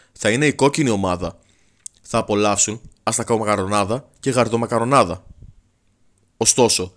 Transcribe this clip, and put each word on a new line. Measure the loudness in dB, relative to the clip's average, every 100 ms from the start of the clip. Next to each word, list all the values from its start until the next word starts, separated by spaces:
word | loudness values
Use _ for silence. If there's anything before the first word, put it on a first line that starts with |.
| _
θα | _ -2
είναι | 2 0
η |
κόκκινη | 2 0 2 0
ομάδα, | 0 0 -2 -6 -10 _ _ _ _ -20 _
θα | -6 -4
απολαύσουν | 0 0 2 2 -2 -4 -14 _
αστακομακαρονάδα | -6 -6 -2 -2 0 0 0 -2 0 -4 -6 _
και | -4
γαριδομακαρονάδα. | 0 0 0 -2 -2 2 2 2 -2 -12 -20 -20 -20 _ _ _ _ _ _ _ _
Ωστόσο, | 0 2 2 2 -6